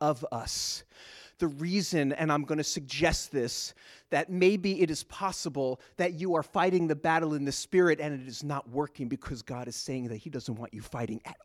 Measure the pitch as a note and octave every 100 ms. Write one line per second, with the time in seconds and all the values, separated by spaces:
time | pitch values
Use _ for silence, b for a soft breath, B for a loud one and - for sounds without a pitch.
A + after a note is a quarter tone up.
0 | D3+ C3 D3+ A#2 A2 - - - - B
1 | B B B B E3+ C#3 E3+ G3 E3 E3+
2 | C#3 C#3+ D#3+ D3 C#3+ D#3 D3 - C#3 C#3
3 | E3 - - C#3 A#2+ - - - b b
4 | b D3 D#3+ F3+ F3+ G#3 G3 F#3 E3+ D3+
5 | - - F#3+ F3 F3 C#3 C3 B2+ b b
6 | F3+ D#3+ F#3 E3 C#3+ G3 F#3 F#3 E3 D3
7 | E3 E3 D#3+ D3 C#3 - - F#3 F3 D#3
8 | D3+ C#3 C3 A2+ D3 C#3 A#2+ B2+ D3 -
9 | B2 C3 - B2+ - B2 A#2+ - - C3
10 | B2 A2 E3+ C#3 - A2 A#2 A2 A2+ B2
11 | A2+ A2+ - -